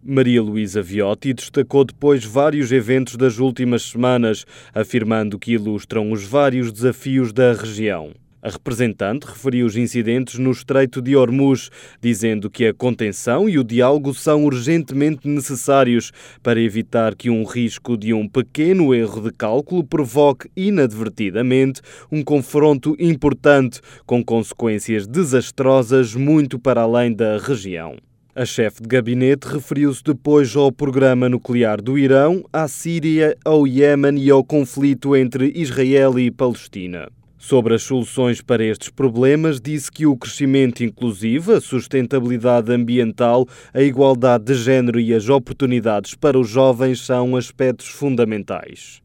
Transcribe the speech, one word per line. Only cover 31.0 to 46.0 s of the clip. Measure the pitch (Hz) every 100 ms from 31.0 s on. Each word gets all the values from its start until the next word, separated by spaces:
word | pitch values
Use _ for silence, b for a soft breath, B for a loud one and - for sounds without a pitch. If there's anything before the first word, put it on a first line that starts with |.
| 135 127 123
nuclear | 123 - 120 113 107
do | 107 143
Irão, | 139 135 147 185 -
à | 151 156
Síria, | - 165 170 156 156 151 -
ao | - 156 143
Iémen | 131 143 143 139 143
e | 135
ao | 135
conflito | 135 151 135 - 139 139 139 139
entre | 127 127 135 156
Israel | 151 127 131 135 135 127
e | 123
Palestina. | 120 131 110 - 101 90 87 73 _ _ _
Sobre | - 131 113
as | 113
soluções | - 131 113 - 123 117
para | - 120
estes | 110 104 -
problemas, | - 135 117 131 151 160 135
disse | 117 151 -
que | - 156
o | 127
crescimento | 120 - 139 139 131 117
inclusivo, | 120 - 120 95 110 131 175
a | 220
sustentabilidade | - - - 135 123 135 120 123 120 120 113
ambiental, | 120 117 123 117 104 120 120 - B B
a | 131
igualdade | 143 123 139 127 127 120
de | 107
género | 135 117 131 123 117
e | 113
as | 113 104
oportunidades | 139 120 - 135 123 110 104